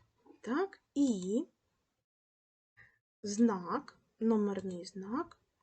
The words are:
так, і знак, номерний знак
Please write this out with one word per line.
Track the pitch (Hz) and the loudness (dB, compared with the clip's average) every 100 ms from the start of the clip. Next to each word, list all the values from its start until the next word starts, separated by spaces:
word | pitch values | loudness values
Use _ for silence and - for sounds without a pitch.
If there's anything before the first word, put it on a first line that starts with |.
| _ _ - - | _ _ -20 -14
так, | - 269 381 - _ | -4 -2 -2 -6 _
і | - 277 202 185 220 349 _ _ _ _ _ _ _ _ _ _ _ _ - - _ _ _ | 0 2 2 0 -2 -2 _ _ _ _ _ _ _ _ _ _ _ _ -20 -20 _ _ _
знак, | 208 208 233 190 175 226 - - _ - | -4 4 4 4 -2 -6 -6 -16 _ -2
номерний | 220 220 202 190 190 180 | 2 4 2 -2 -6 -8
знак | 180 190 190 247 349 - _ _ | -10 -12 -6 -4 -4 -10 _ _